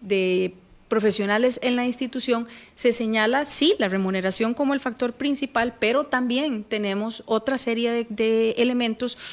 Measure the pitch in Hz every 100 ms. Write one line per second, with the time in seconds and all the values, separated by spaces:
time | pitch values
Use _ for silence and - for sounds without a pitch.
0 | 202 196 185 185 185 - - - - 220
1 | 214 202 202 214 247 247 247 247 247 247
2 | 254 254 247 233 233 - - - 247 233
3 | 226 220 214 262 285 - 302 415 202 190
4 | 190 190 185 185 226 240 277 277 269 226
5 | 247 240 285 277 277 - 233 - 220 247
6 | 302 254 247 240 302 226 208 220 202 196
7 | 214 220 - 220 220 262 247 233 233 233
8 | 233 214 220 226 226 226 240 247 233 220
9 | 247 - -